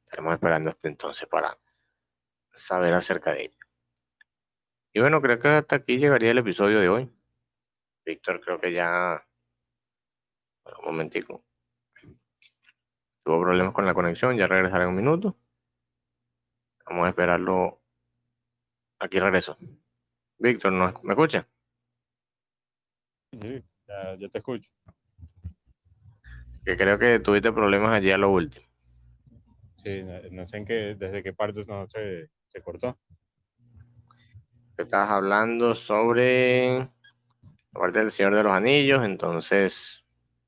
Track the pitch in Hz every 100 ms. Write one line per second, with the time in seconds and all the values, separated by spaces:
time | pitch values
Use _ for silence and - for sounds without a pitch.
0 | _ - 80 82 85 78 80 - 78 76
1 | 80 - - 80 76 - _ _ _ _
2 | _ _ _ _ _ - - 90 87 87
3 | - 87 - 71 - _ - _ _ _
4 | _ _ _ _ _ _ _ _ _ 180
5 | 175 156 135 117 147 151 147 139 - 123
6 | 147 127 113 123 110 87 101 107 90 113
7 | 131 _ _ _ _ _ _ _ _ _
8 | 82 76 - 87 - 85 90 87 85 87
9 | 90 80 - _ _ _ _ _ _ _
10 | _ _ _ _ _ _ - - 80 80
11 | 80 - - - _ _ _ _ _ _
12 | - - _ _ _ _ _ _ _ _
13 | _ _ - 82 90 90 92 - 95 87
14 | 87 85 127 120 90 95 92 92 90 92
15 | 127 170 208 - _ _ _ _ _ _
16 | _ _ _ _ _ _ _ _ - 87
17 | 87 90 87 87 92 92 87 - _ _
18 | _ _ _ _ _ _ _ _ _ _
19 | 95 92 95 92 78 - - - _ _
20 | _ _ _ _ 117 117 98 92 92 -
21 | 98 101 160 95 - _ _ _ _ _
22 | _ _ _ _ _ _ _ _ _ _
23 | _ _ _ 117 107 131 - _ _ 101
24 | 95 95 98 104 131 117 - _ - _
25 | _ _ - _ - - _ _ _ _
26 | - _ - - - - - 90 95 104
27 | 120 117 - 101 113 113 104 101 110 107
28 | 95 95 98 95 78 - _ _ _ _
29 | _ _ _ - _ _ - _ 107 98
30 | 92 90 90 92 90 107 101 113 104 101
31 | 95 98 95 90 104 104 101 101 92 110
32 | 104 87 78 _ _ 95 90 85 123 -
33 | _ _ _ _ _ _ _ 107 - _
34 | _ _ _ - _ _ _ - - 98
35 | 101 101 98 101 113 117 120 110 - 107
36 | 117 117 127 127 127 127 123 127 131 _
37 | - _ _ _ - _ _ - 90 101
38 | 110 - 98 104 107 95 117 143 139 135
39 | 107 90 85 85 - 101 95 - - -
40 | _ _ _ _